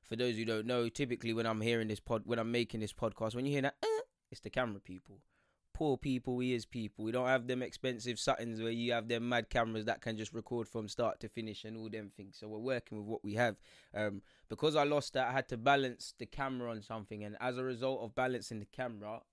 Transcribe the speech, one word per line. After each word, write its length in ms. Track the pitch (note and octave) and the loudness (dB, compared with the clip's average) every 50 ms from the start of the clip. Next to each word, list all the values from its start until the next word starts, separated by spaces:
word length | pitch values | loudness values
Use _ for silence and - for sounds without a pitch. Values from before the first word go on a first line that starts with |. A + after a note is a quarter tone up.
For 140 | _ - A#2 | _ -6 -2
those 220 | A2 B2 B2 A2+ | 0 2 2 2
who 80 | G#2+ A2+ | 2 0
don't 200 | A2 A2+ A2 G#2+ | 0 0 0 2
know, 220 | A#2 B2 A#2+ A#2+ | 2 2 2 2
typically 460 | A#2 - - C#3+ A#2+ A#2+ - - A2+ A2+ | 0 0 0 0 0 0 -2 0 0 0
when 120 | A2+ A2+ | 2 2
I'm 160 | A2+ A2 A2 | 2 0 2
hearing 280 | A2 A#2 A#2 A2+ A2+ G#2+ | 2 4 4 4 2 0
this 100 | G#2+ G2+ | -2 -4
pod-, 240 | _ - A#2 A2 G2+ | _ 0 0 0 2
when 140 | - A#2+ A2+ | 0 0 0
I'm 140 | A2+ A#2 A#2+ | 0 2 2
making 260 | A#2+ A#2+ - - A2 | 2 2 2 0 -4
this 140 | G#2+ G2+ - | -4 -4 -4
podcast, 420 | - A#2+ A2 - - A2+ A2 A2+ | -2 -2 -2 0 0 -2 -2 0
when 100 | B2 C3 | 0 0
you 60 | C#3+ | 2
hear 120 | C#3+ C#3+ C3 | 2 2 2
that, 120 | C#3+ - _ - | 0 0 _ 0
uh, 200 | A4 A4 A4 B4+ _ _ _ _ _ | 2 2 0 -2 _ _ _ _ _
it's 100 | - - | -18 -12
the 80 | - G#2+ | -12 -2
camera, 300 | - C3+ B2+ A#2 G2+ F#2+ | 0 0 0 0 -2 -8
people. 400 | _ - F#2 F#2 _ - G2+ - _ _ _ _ _ _ _ _ _ _ _ | _ -12 -14 -14 _ -18 -20 -20 _ _ _ _ _ _ _ _ _ _ _
Poor 240 | - D#3 D3+ C3 | 0 4 4 4
people, 400 | - - C#3+ C3 B2 - C3 B2 | 2 2 0 0 2 0 0 0
we 160 | B2 B2 B2+ B2+ | 2 2 2 2
is 120 | A#2 G#2+ | 0 0
people. 380 | _ - A#2+ A2 G#2 _ - A2 | _ -4 -4 -4 -4 _ -4 -2
We 80 | A2+ | 0
don't 160 | A2+ B2+ B2+ | 2 2 4
have 200 | B2+ C3 C3 A#2 | 6 4 4 4
them 140 | B2 B2+ B2+ | 0 -2 -2
expensive 560 | B2+ - - - - C3 B2 A2+ A2+ B2 A#2 | -2 -4 -6 -2 -2 -2 -2 -2 -2 -4 -2
settings 440 | - - - C3 - A#2 A#2+ A2+ A2 | 0 2 2 2 2 0 -4 -4 -2
where 100 | A2+ A2+ | -2 0
you 220 | A#2 A#2 A#2 A#2+ A#2 | 0 0 2 2 2
have 160 | A#2 G#2+ A2+ | 2 2 2
them 180 | A#2+ A#2 A#2 | 0 0 2
mad 220 | A#2+ B2 A#2 A2+ - | 2 2 2 2 2
cameras 340 | - B2 A#2 A2+ A2 A2 G#2+ | 2 2 2 4 0 -2 0
that 160 | A2+ A2 - | 0 -2 -2
can 160 | - A#2 A2 | -2 -4 -4
just 180 | G#2+ A2 - - | -4 -6 -6 -6
record 360 | A#2 G#2+ - B2 A#2 A2+ - | -10 -6 -4 -4 -4 -4 -4
from 180 | - A#2 G#2+ | -4 -6 -6
start 320 | G#2 - - A#2+ A2 - - | -4 0 2 2 2 2 -2
to 80 | - | -8
finish 380 | G#2+ - A#2+ A2 A2 G#2 - - | -10 -8 -6 -6 -6 -8 -8 -10
and 100 | A2 A2+ | -10 -10
all 140 | A2+ A2 A2 | -8 -8 -6
them 200 | G#2 A2 G#2 G2 - | -6 -8 -8 -10 -14
things. 220 | - G2 G2 F#2+ - | -16 -18 -16 -16 -14
So 80 | G#2+ | -12
we're 120 | G#2+ G#2+ G#2+ | -8 -8 -4
working 380 | A#2 C3 C3 A#2+ - - A2+ | -2 0 0 -2 -2 -6 -8
with 100 | G#2+ G#2 | -8 -4
what 180 | G#2 A2+ - - | -4 -6 -4 -4
we 80 | G#2+ G#2 | -2 2
have. 240 | A2+ A#2+ A#2 G2+ - - - - - - _ - | 4 4 4 2 -2 -14 -20 -20 -20 -20 _ -4
Um, 280 | G#2 G#2+ G#2 G2+ G2 - _ - _ - | -2 -2 0 -2 -4 -12 _ -20 _ -12
because 300 | _ A2 - D3+ D#3 D3+ | _ -4 0 2 4 4
I 80 | D3+ D3 | 6 4
lost 300 | D3 D3 D3 C3+ - - | 6 4 2 2 2 0
that, 120 | C3 B2+ | 2 2
I 60 | A#2+ B2+ | 2 2
had 160 | C3+ C3+ - | 0 0 -2
to 80 | B2+ | -6
balance 560 | A2+ A2+ C#3 C#3 C#3 C3+ B2+ A#2+ - - - - | 2 6 6 6 6 6 0 -2 -6 -12 -14 -10
the 100 | - A#2+ | -12 -12
camera 440 | - - - C#3 C3+ C3 B2 B2 A#2 | -10 -4 -4 -2 -2 -2 -2 -4 -4
on 100 | A#2 G#2+ | -4 -6
something. 440 | G2 - A2+ A2 G2+ - G#2+ G#2 G#2 | -6 -6 -6 -8 -6 -8 -8 -8 -8
And 100 | G#2 G#2 - | -8 -8 -2
as 160 | A#2+ B2+ B2 | -2 -2 -2
a 60 | B2+ B2+ | 0 -2
result 380 | C3 B2+ A2+ B2+ C3 C3+ A2 A2+ | -2 -2 0 0 0 0 -2 -4
of 120 | A2 - | -4 0
balancing 460 | - B2+ B2+ B2+ A#2 - - A#2+ G#2+ | 0 0 2 0 -2 -4 -6 -8 -8
the 60 | G2+ | -8
camera 520 | _ - - B2+ B2 A2+ G2+ G#2 G#2 A2 A#2+ - _ | _ -6 -6 -6 -6 -6 -8 -8 -8 -10 -10 -12 _